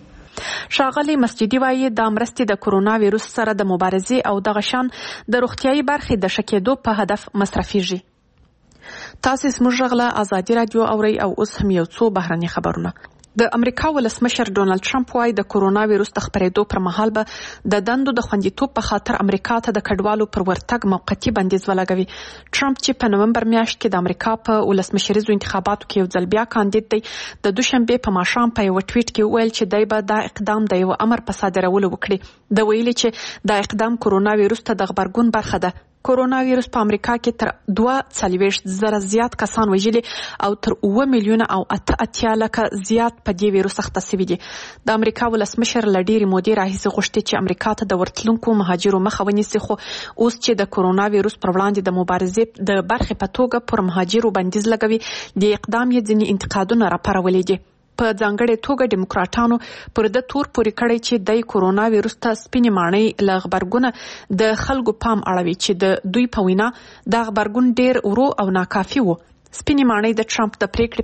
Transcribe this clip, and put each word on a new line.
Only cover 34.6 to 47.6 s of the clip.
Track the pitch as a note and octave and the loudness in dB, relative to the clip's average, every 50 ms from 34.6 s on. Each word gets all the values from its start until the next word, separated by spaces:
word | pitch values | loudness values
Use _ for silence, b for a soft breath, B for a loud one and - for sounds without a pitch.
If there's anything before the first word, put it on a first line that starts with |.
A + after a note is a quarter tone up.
| - - | -2 -4
ته | G#3+ F#3 | -2 -2
د | G3 - F#3 | -2 -2 -2
غبرګون | G3 F#3+ F#3+ - A#3 A#3 A3+ A3 | -2 -4 -2 0 2 2 2 2
برخه | G#3+ - - - F3+ F#3 | 0 -2 -2 -2 -2 -2
ده. | F3+ b b b b _ _ - | -2 b b b b _ _ -2
کورونا | B3+ B3+ B3+ B3+ B3+ C4 C4 C4 | 0 2 2 2 2 0 0 2
ویروس | C4 B3+ B3+ B3 - | 2 2 0 0 -2
په | - A#3+ G#3+ | -2 0 2
امریکا | G#3+ G#3 G3 - B3 A#3+ A#3 - | 2 0 0 0 -2 -2 0 0
کې | A#3+ A#3 - | -2 -2 0
تر | A3+ - - - _ - F#3 | -4 -4 -4 -6 _ -2 0
دوه | G#3+ A3+ B3+ C4 C4+ - - - | 2 2 2 0 -2 -4 -6 -6
څلوېښت | - A3+ F#3 F3+ F3+ G3 G3 G3+ - - F#3+ F#3+ F#3+ | -4 -2 -2 0 2 2 0 0 -2 -6 -8 -4 -2
زره | A3 G#3+ G#3+ G#3 G3 F#3+ G#3+ | 0 0 0 -2 -2 0 0
زیات | A3+ A#3+ B3 - - | 0 0 0 -2 -4
کسان | A3 - - A3+ A3 G#3 F#3+ | -6 -2 0 0 2 2 2
وژلي | F#3+ G3 A3+ A3 A#3 B B B B B B B B G#3 | 2 2 2 2 0 B B B B B B B B -4
او | G3+ G#3 - - | -4 -4 -2 -2
تر | A3+ - | -4 -2
اووه | - - G3+ G3 B3 C#4 C#4 B3+ | 0 0 0 2 2 2 2 2
میلیونه | A3+ G3+ G#3+ A3+ A3+ - - F#3+ | 2 4 2 2 2 2 0 -2
او | F#3+ - - G#3+ | -2 -2 -4 -6
اته | - - - - - A#3 | -4 -2 -4 -2 -2 -4
اتیا | A3+ - - A#3+ A3 A3 A3 A3 | -6 -4 -2 -2 0 0 0 0
لکه | A3 - A#3 G#3+ - - G3+ F#3+ - | -2 0 -2 -2 -2 -2 -6 -2 0
زیات | A3 A3+ A#3 A#3 A#3 - _ | 2 2 2 0 -2 -4 _
په | G#3+ F#3+ F3 | -6 -2 0
دې | G#3 G#3 F#3+ | 0 2 2
ویروس | F#3+ F#3+ G3 - - - | 2 2 0 -2 -4 -8
اخته | - - F#3 - | -6 -6 -6 -4
سوي | - G#3 F#3 F#3 - | -2 -2 -2 0 -2
دي. | A3+ B B B B B B B B B - | -2 B B B B B B B B B -2
د | A3 A3 A3 | 0 0 2
امریکا | A3 A3 A3 - A#3+ A#3 A3+ | 2 0 0 0 -2 0 0
ولسمشر | A3 G3+ - - A3+ A#3 - - A#3+ G#3+ G#3 | 0 -2 -2 -2 -2 -2 0 0 0 2 2
له | F#3+ F#3 F#3 | 2 2 2
ډېرې | G3+ A3 A3 G3+ F#3+ | 2 2 2 2 2
مودې | F#3 F#3 F3+ G#3+ A3 G#3 | 2 2 2 2 2 2
راهیسې | F#3+ F#3+ F#3+ - - G3+ - | 0 -2 -4 -2 -2 -2 -2
غوښتي | G#3 - - - A3 G#3 | -2 -4 -2 -2 -4 -2
چې | - G#3+ G3 F#3+ | -2 -2 -2 0
امریکا | F3+ F#3 - | -2 -2 -2